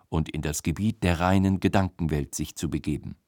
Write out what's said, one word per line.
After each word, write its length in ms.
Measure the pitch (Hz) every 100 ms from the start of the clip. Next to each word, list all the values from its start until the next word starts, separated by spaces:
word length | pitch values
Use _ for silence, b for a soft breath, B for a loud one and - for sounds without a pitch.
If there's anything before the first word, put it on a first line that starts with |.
| -
und 180 | 80 78
in 140 | 78
das 200 | 76 76
Gebiet 400 | 87 80 107 113
der 180 | 90 80
reinen 400 | 90 95 95 95
Gedankenwelt 760 | 95 98 92 - 80 76 67
sich 200 | - 78
zu 160 | - 76
begeben. 460 | 73 76 69 - -